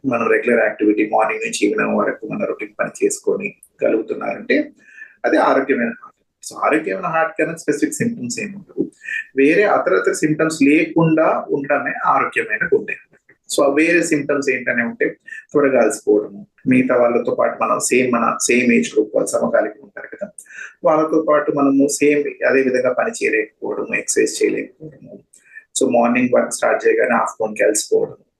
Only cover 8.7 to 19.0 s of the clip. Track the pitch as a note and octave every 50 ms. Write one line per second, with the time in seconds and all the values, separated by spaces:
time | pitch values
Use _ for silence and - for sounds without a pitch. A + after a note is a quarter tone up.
8.7 | - - - - _ _ - - - - - - _ C3+ C3+ C#3+ E3 G3 G#3+ G3+
9.7 | - - - F3+ F#3 F#3 - F#3+ - - - D3+ D3+ D3+ D#3+ D#3 - - C#3 C#3
10.7 | D3 E3 D#3+ D#3 - E3 E3 D#3+ D#3+ D#3 D#3+ - - - - - - C#3+ C3+ C#3+
11.7 | D3 C3+ B2+ - - - - - C#3 - - - - B2 A2+ A2 G#2+ G#2 - -
12.7 | - - - - - - _ _ _ _ _ _ _ _ _ _ - - D3 C#3
13.7 | C#3 D3+ D#3+ E3+ F3 E3+ D#3+ - D#3 D3 C#3 - C#3+ C#3+ C#3 C3+ B2+ B2 A#2+ -
14.7 | B2 A#2+ A#2 A#2 A#2 - D3+ - - _ _ - - - - _ - D3+ C#3 C3+
15.7 | C3 B2 A#2 G#2+ - - _ - G#2+ G#2 - - G2 G#2 G#2 _ _ _ _ C3+
16.7 | B2+ B2+ B2+ B2+ B2+ A#2+ A#2+ A#2+ A#2 A#2 A#2 B2 B2 A#2+ A#2 A2+ - - A2 G#2+
17.7 | G#2 G#2 - - B2+ B2 B2+ B2+ A#2+ A#2 A#2 A2+ A2 - - - B2 B2 B2 A#2+
18.7 | A#2 A#2 A#2 - - -